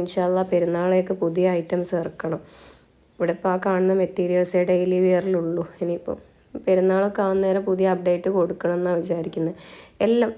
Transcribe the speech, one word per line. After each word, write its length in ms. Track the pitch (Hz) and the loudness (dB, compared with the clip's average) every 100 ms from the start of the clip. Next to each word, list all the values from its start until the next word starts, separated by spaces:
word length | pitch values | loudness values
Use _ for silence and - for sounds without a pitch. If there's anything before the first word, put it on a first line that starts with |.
ഇൻഷാ 200 | 175 190 180 | 0 -2 0
അള്ളാ 160 | 185 185 | 0 0
പെരുന്നാളേക്ക് 640 | 175 170 170 180 185 185 190 | 0 0 0 2 2 0 -2
പുതിയ 220 | 170 170 185 180 | -2 0 2 0
ഐറ്റംസ് 360 | 165 180 175 175 | -2 -4 -2 -4
ഇറക്കണം. 400 | 165 - 160 151 - - - - _ _ _ - | -4 -6 -6 -6 -10 -20 -20 -20 _ _ _ -4
ഇവിടെ 160 | 170 170 | -2 -2
ഇപ്പോൾ 140 | 190 185 | -2 0
ആ 20 | 190 | 0
കാണുന്ന 300 | 185 185 190 | 2 2 2
മെറ്റീരിയൽസേ 580 | 180 185 175 180 180 185 180 | 0 -2 0 0 2 0 2
ഡെയിലി 300 | 180 180 180 185 | 2 2 2 4
വെയറിലുള്ളൂ. 560 | 180 190 180 165 175 170 - | 2 2 -2 -2 -4 -6 -6
ഇനിയിപ്പോൾ 320 | 175 170 - - - _ _ - - | -6 -4 -6 -10 -12 _ _ -6 0
പെരുന്നാളൊക്കെ 560 | 185 190 190 202 202 196 | 2 4 2 0 0 0
ആവുന്ന 180 | 190 190 | 2 2
നേരം 180 | 190 196 | 0 0
പുതിയ 180 | 185 190 | 0 2
അപ്ഡേറ്റ് 360 | 185 180 175 185 196 | 2 0 0 0 0
കൊടുക്കണം 380 | 170 185 175 175 | 0 0 -2 -2
എന്നാണ് 200 | 180 175 | 0 -2
വിചാരിക്കുന്നത്. 520 | 175 170 165 165 165 185 - - - - 208 | -2 -4 -4 -4 -4 -6 -16 -20 -14 -2 2
എല്ലാം 260 | 240 226 | 2 2